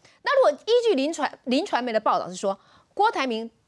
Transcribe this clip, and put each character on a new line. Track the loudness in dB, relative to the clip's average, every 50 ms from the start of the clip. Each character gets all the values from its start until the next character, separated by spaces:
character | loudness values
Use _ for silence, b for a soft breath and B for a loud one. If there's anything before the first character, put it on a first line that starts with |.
| b b b b b
那 | 0 2 4 4 4
如 | 2
果 | 0 -2
依 | 2 2 2 4
据 | 2 2
林 | 2 0 -2 -2
传-， | -4 -6 -6 -6 -8 -4
林 | 0 0 0 0
传 | 0 -2 -2 -2
媒 | 0 -4
的 | -2
报 | 0 0 0 0
道 | -2 -4
是 | -10
说， | -6 -4 -4 -4 b b b b b b b b
郭 | 0 0 0
台 | 2 0 -4
铭 | -2 -4 -6 -6 -10 _ _ _